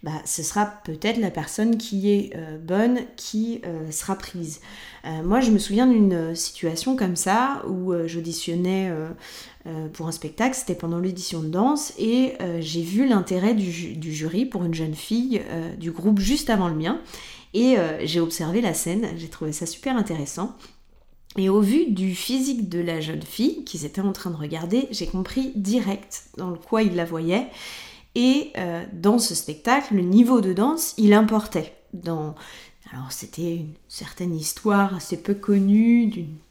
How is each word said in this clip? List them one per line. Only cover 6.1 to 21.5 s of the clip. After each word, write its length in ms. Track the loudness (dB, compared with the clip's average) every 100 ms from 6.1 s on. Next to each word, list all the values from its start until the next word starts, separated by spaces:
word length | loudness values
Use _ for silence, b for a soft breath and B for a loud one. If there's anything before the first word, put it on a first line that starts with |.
| 4 -2 -4
situation 580 | -6 -4 -4 -2 -2
comme 220 | 0 0 -2
ça 480 | 0 2 2 -2 -6
où, 240 | -4 -2
euh, 140 | -2 -2
j'auditionnais, 840 | -6 -6 -8 -4 -2 0 0 0
euh, 200 | -4 -6 -10 B B B B -12
euh, 220 | -10 -10
pour 180 | -8 -8
un 60 |
spectacle, 440 | -8 -10 0 0 0
c'était 200 | -4 -4
pendant 220 | -2 -2
l'audition 420 | -2 -4 -6 -6
de 80 | -4
danse, 440 | 2 2 2 -4 -4
et, 360 | 0 2 0 -2
euh, 180 | -6 -4
j'ai 220 | -4 -4
vu 260 | -2 2 4
l'intérêt 460 | 4 2 0 2
du 140 | 2 0
ju-, 280 | -4 -8 -8
du 180 | -8
jury 320 | -4 -2 -2 -2
pour 180 | -2
une 100 | -4
jeune 200 | -2 -4
fille, 480 | -6 -2 -2 0 -2 -4
euh, 260 | -8 -8
du 160 | -8 -8
groupe 300 | -2 2 4
juste 280 | 4 2 2
avant 200 | 2 2
le 80 | 0
mien, 240 | -2 -4 B B B B B
et, 260 | 2 4 4
euh, 180 | 2 -2
j'ai 160 | -2 0
observé 400 | 0 -2 -2 0
la 140 | 0
scène, 340 | 0 -2 -2 -2 -6
j'ai 120 | -12
trouvé 220 | -8 -8
ça 160 | -6 -8
super 300 | -6 -2 -2
intéressant. 580 | -2 -4 -6 -6 -8 -8 B B _ -20 _ -20 -10 -2
Et 120 |
au 120 | 4